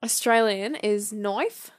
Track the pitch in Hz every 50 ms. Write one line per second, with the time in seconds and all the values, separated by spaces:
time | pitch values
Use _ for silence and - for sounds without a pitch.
0 | - 226 - - - 240 233 226 226 220 202 196 196 220 302 - - 214 208 208
1 | 208 208 220 214 202 202 196 214 311 453 - - - - -